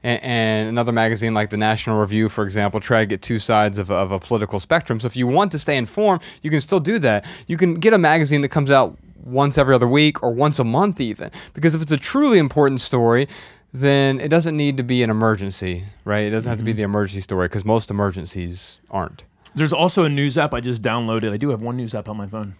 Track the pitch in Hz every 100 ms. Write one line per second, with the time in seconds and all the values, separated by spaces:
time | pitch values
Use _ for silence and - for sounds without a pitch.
0 | 117 117 127 120 110 107 107 117 120 117
1 | 113 110 113 110 107 107 107 110 - 107
2 | 101 107 110 - 101 104 101 107 - 113
3 | 107 98 - 117 - 110 107 98 95 92
4 | 95 98 - 113 104 101 - 165 - 113
5 | 117 127 123 147 202 151 156 143 113 -
6 | 214 175 - - 151 151 - 190 147 226
7 | 135 104 - - - 165 180 165 214 214
8 | 160 160 147 147 139 156 139 139 104 -
9 | - - - 127 143 151 135 127 120 143
10 | 151 143 120 117 147 143 117 127 202 -
11 | 120 104 87 - - - 160 156 156 160
12 | - 269 294 208 143 151 139 131 - 127
13 | 117 120 139 - - - _ 131 139 139
14 | 139 135 147 165 165 151 143 135 123 127
15 | 117 107 113 104 98 95 95 90 98 -
16 | 101 104 104 110 117 113 113 110 101 104
17 | 98 98 92 95 90 107 101 113 107 101
18 | 101 92 85 98 87 87 - - _ 98
19 | 82 - - _ - 139 151 151 175 190
20 | 160 143 143 131 147 123 120 120 113 117
21 | 113 113 107 104 143 113 117 123 117 110
22 | 101 107 101 110 104